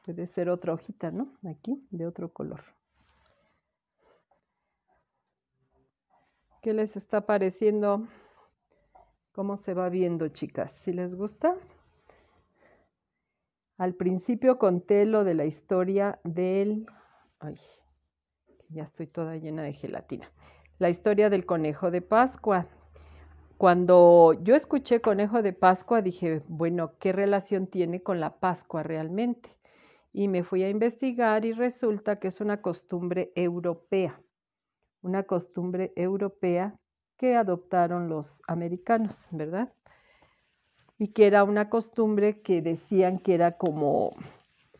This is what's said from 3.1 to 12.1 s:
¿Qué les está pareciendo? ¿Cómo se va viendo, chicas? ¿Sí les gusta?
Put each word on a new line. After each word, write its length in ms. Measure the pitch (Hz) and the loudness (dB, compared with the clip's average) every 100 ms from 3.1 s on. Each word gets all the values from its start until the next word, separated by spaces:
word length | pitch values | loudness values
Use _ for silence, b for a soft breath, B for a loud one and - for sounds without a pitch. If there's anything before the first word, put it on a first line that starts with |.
| _ _ _ _ _ _ _ _ _ b b b _ _ _ _ _ _ _ _ _ _ _ _ _ 131 _ 135 _ _ _ _ _ _ _ | _ _ _ _ _ _ _ _ _ b b b _ _ _ _ _ _ _ _ _ _ _ _ _ _ _ _ _ _ _ _ _ _ _
¿Qué 100 | 226 | -4
les 240 | 214 214 202 | -2 -4 -6
está 300 | - 214 208 | -4 -4 0
pareciendo? 800 | 208 190 185 214 208 208 202 226 B B B B _ _ _ _ _ _ _ _ | 0 0 0 0 2 0 -2 -4 B B B B _ _ _ _ _ _ _ _
¿Cómo 260 | - 196 202 | -10 -8 -8
se 180 | 202 180 | -8 -6
va 140 | 180 | -4
viendo, 380 | 180 175 170 156 | -2 -2 -2 -6
chicas? 420 | 151 - - - | -8 -10 -8 -10
¿Sí 200 | - - | -8 -8
les 220 | 180 180 | -6 -8
gusta? 420 | 180 202 - 311 370 - _ _ _ b | -8 -10 -2 -2 -2 -8 _ _ _ b